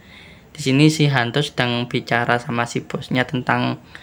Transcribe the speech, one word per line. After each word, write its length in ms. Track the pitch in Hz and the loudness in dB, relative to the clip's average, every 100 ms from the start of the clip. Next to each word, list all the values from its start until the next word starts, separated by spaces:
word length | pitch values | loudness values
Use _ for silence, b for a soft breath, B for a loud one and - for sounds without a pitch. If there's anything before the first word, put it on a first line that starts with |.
| B B B B B | B B B B B
Di 160 | - 135 | -6 0
sini 240 | 135 156 | 4 6
si 160 | 156 143 | 4 2
Hanto 400 | 135 117 139 147 | 2 0 -2 -2
sedang 400 | - 123 120 120 | -2 -2 -2 -4
bicara 560 | 123 - 117 120 120 | -4 -2 0 2 0
sama 240 | - 120 120 | 0 -4 -4
si 160 | 131 | -6
bosnya 480 | - 139 - 135 127 | -6 -8 -4 -2 -2
tentang 480 | 127 - 123 123 127 B B | -2 -2 0 0 -4 B B